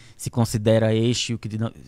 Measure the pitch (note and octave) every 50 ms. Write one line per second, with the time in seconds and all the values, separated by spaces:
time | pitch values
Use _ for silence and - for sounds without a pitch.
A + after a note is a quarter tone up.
0 | - - - - - - - B2 A#2 - - A2+ G#2 A2+ A2 A2 A2 A2 A2 A2
1 | A2+ A#2+ B2 - - - A#2 A2 - A2 G#2 G#2+ A2+ A2+ - - C2